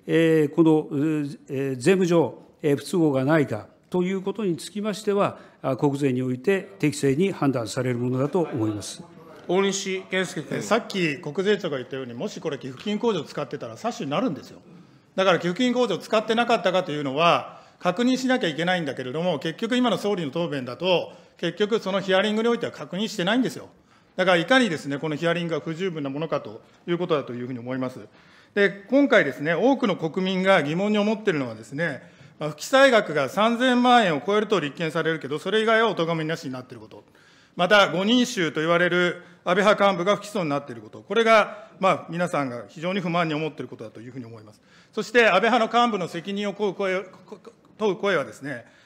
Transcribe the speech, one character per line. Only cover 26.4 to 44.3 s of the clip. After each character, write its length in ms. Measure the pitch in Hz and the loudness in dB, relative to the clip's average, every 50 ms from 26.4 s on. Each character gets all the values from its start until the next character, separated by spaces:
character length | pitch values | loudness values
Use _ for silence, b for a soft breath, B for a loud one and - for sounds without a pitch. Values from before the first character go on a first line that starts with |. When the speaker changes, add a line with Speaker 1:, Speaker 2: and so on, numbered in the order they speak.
Speaker 3:
と 200 | - 117 104 113 b b b b b - | -4 -8 -12 -16 b b b b b -4
い 40 | |
う 80 | 170 170 | -4 -2
こ 80 | 180 175 | 0 0
と 80 | 165 | 0
だ 80 | 147 123 | 0 0
と 100 | - 120 | -4 -8
い 100 | 120 123 | -8 -8
う 40 | 123 | -8
ふ 20 | |
う 40 | 131 | -8
に 60 | 120 | -8
思 140 | 117 123 127 | -8 -6 -6
い 60 | 131 | -4
ま 100 | 131 127 | -4 -6
す。 100 | - - 101 104 b b b b b b b b _ | -6 -10 -16 -20 b b b b b b b b _
で、 320 | 208 202 190 175 - - - | 2 2 2 2 -2 -4 0
今 200 | 247 277 285 269 | 2 4 4 6
回 180 | 254 208 165 | 6 4 4
で 60 | 143 127 | 4 0
す 60 | - | -2
ね、 160 | 143 156 170 | -2 -2 0
多 200 | 156 196 254 277 233 | 2 2 2 2 2
く 100 | - 220 | 2 0
の 80 | 175 | 0
国 280 | - 151 160 143 190 185 | -2 -4 -4 -4 -2 -2
民 200 | 185 190 185 185 | -2 0 2 4
が 180 | 190 196 180 | 4 4 4
疑 140 | 147 139 156 | 4 2 0
問 160 | 175 196 208 | 0 0 0
に 80 | 214 214 | 2 2
思 160 | 202 208 220 | 2 0 0
っ 60 | 208 | 0
て 100 | 214 208 | 0 0
い 20 | 170 | 0
る 60 | 147 | 0
の 100 | 135 120 | -2 -4
は 60 | 113 | -6
で 80 | 107 113 | -10 -12
す 100 | - 135 | -12 -8
ね、 300 | 143 170 165 139 120 B B B B B B B - | -6 -4 -4 -6 -8 B B B B B B B -8
ま 80 | 156 151 | -8 -8
あ、 20 | |
不 60 | 151 - | -8 -8
記 100 | - - | -4 2
載 240 | - 262 269 277 | 6 6 8 8
額 240 | 240 214 202 - 156 | 8 6 4 2 2
が 140 | 151 139 127 | 0 0 0
三 280 | - 190 208 226 233 226 | 2 2 2 2 2 2
千 240 | 254 262 247 240 | 2 4 4 4
万 240 | 247 247 247 247 226 | 6 6 6 6 6
円 100 | 185 160 | 4 2
を 60 | 139 - | 0 0
超 140 | - 202 214 | 0 2 2
え 40 | |
る 60 | 214 208 | 2 2
と 120 | 220 185 | 2 0
立 180 | 147 147 135 - | 0 -2 -4 -4
件 140 | 175 160 | -6 -4
さ 100 | 156 170 | -2 -2
れ 100 | 156 165 | 0 0
る 80 | 165 156 | -2 -2
け 80 | 139 127 | -4 -6
ど、 120 | 139 156 | -6 -6
そ 100 | - 190 | -4 -2
れ 140 | 196 220 220 | 0 0 2
以 20 | |
外 160 | 220 226 220 | 4 4 4
は 80 | 226 226 | 4 2
お 60 | 180 | 2
咎 180 | 143 165 160 170 | 0 -2 -2 -2
め 100 | 160 156 | -2 -2
な 140 | 156 165 160 | -4 -6 -6
し 80 | - | -6
に 80 | 143 127 | -10 -10
な 60 | 127 | -12
っ 60 | 123 | -12
て 80 | - 127 | -14 -18
い 20 | |
る 60 | 117 | -20
こ 60 | 107 107 | -18 -18
と。 160 | - 101 - _ b b b b b b b b b | -20 -20 -20 _ b b b b b b b b b
ま 120 | - 175 180 | -2 2 6
た、 220 | 208 208 196 156 | 6 6 6 6
五 160 | 147 170 190 | 2 0 0
人 220 | 208 240 254 247 - | 2 2 2 2 0
衆 240 | - 196 175 156 | 0 -2 -2 -2
と 80 | 135 160 | 0 0
言 100 | 156 165 | 2 2
わ 80 | 170 170 | 4 4
れ 140 | 175 175 | 4 2
る 320 | 170 180 180 175 156 B B B B B - | 2 2 2 0 -2 B B B B B -4
安 120 | - 180 | 0 0
倍 80 | 196 190 | 4 4
派 240 | 208 208 208 202 202 | 4 4 4 4 2
幹 100 | 196 170 | 2 2
部 80 | 175 | 0
が 120 | 190 208 196 | 0 0 0
不 40 | |
起 80 | - - | -2 -6
訴 140 | - 214 175 | -4 -4 -2
に 60 | 156 | -2
な 100 | 139 143 | -2 -2
っ 60 | 139 | -4
て 60 | - | -6
い 40 | 127 | -12
る 60 | 113 | -16
こ 80 | 104 107 | -16 -18
と。 100 | - 110 | -18 -18
こ 140 | - - 202 | -12 -4 0
れ 80 | 226 233 | 2 4
が、 460 | 220 226 214 196 - - - - - - - | 6 6 6 6 2 -2 -10 -18 -20 -8 -2
ま 100 | 190 190 | 0 2
あ、 160 | 170 135 - - | 2 0 -2 -6
皆 180 | 165 170 180 170 | -6 -4 -4 -2
さ 160 | - 151 143 | -2 -2 -2
ん 60 | 131 | -4
が 160 | 120 120 107 101 | -6 -8 -12 -16
非 120 | - 170 | -12 -8
常 140 | 151 180 185 | -6 -4 -4
に 60 | 202 | -4
不 100 | 160 180 | -2 -2
満 180 | 165 175 175 160 | 0 0 0 0
に 60 | 151 | -2
思 140 | 147 160 156 | -4 -4 -6
っ 40 | |
て 100 | 147 - | -6 -10
い 20 | 127 | -12
る 60 | 123 | -12
こ 60 | - | -14
と 80 | 120 117 | -16 -16
だ 60 | 107 | -16
と 120 | - - | -16 -16
い 60 | 110 127 | -18 -16
う 40 | |
ふ 60 | 117 135 | -14 -14
う 20 | |
に 60 | 120 | -14
思 140 | 113 | -16